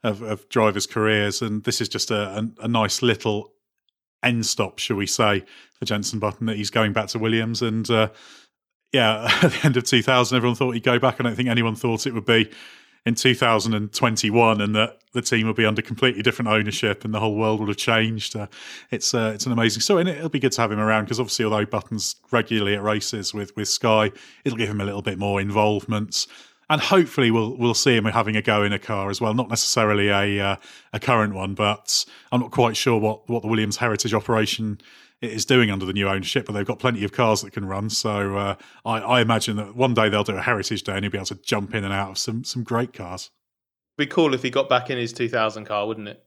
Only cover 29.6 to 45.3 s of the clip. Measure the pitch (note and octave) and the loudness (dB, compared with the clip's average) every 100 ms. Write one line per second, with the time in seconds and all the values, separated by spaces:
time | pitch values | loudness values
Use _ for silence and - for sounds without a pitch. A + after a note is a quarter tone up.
29.6 | - - G#2+ G#2 G2+ G2+ G2+ G2+ G2 F#2+ | -2 2 2 4 4 2 2 0 -2 -4
30.6 | - - _ A2+ - A#2+ G#2+ F#2+ F#2+ G2 | -8 -20 _ -6 2 2 2 -2 -6 0
31.6 | G#2 G#2 - - - - _ B2+ A#2+ - | 0 0 -2 -4 -4 -14 _ -2 0 2
32.6 | A#2+ A2 - A2+ G#2+ G#2+ - A#2 G#2+ A2+ | 2 2 2 2 2 -2 -6 -6 0 0
33.6 | G#2+ G#2 A#2+ G#2 A#2 G#2+ - A2+ G#2+ - | 0 0 0 0 0 -2 2 0 0 -2
34.6 | A2 G#2 - - - _ A#2+ A2 G2 B2+ | -6 -8 -14 -20 -20 _ -10 -6 2 4
35.6 | A2+ G2 F#2+ G2 G2 G2 F#2 C3+ - G#2 | 4 0 -4 -2 0 -2 -2 -4 -4 -6
36.6 | G2+ A2 B2+ A2+ G2+ - A#2 G#2+ G#2 - | -4 -2 0 0 -4 2 2 2 -2 -10
37.6 | G2 G2 G#2+ - A2 G#2 G2+ G2 G2+ G2 | -6 -6 -4 -4 -2 -2 -2 -2 -4 -6
38.6 | - - A2+ A2+ A2 B2+ A2+ A2+ - G#2+ | -12 -12 -4 -4 2 2 6 4 2 -4
39.6 | G2+ A2+ C3 A#2 A2 G#2 G#2 F#2+ B2 A2+ | -6 0 2 4 4 2 0 -2 -2 -2
40.6 | F#2+ G#2 - G2 G2 G2+ F#2+ G#2 - A2 | -2 -6 -6 -4 -4 -6 -8 -10 -4 -4
41.6 | G2+ A2+ G2 G2 G2 F#2+ - A2+ - B2+ | -2 -4 -4 -4 -6 -6 -6 -6 -6 -8
42.6 | A2 A#2 B2 - F2+ F#2 - _ _ _ | -4 -2 -2 -8 -12 -12 -14 _ _ _
43.6 | _ _ _ - C#3+ - D#3+ C3 C3 C3 | _ _ _ -6 -2 2 2 2 0 -2
44.6 | C3+ B2 B2 B2+ A#2 - A#2 | 2 2 0 -6 -6 -4 -2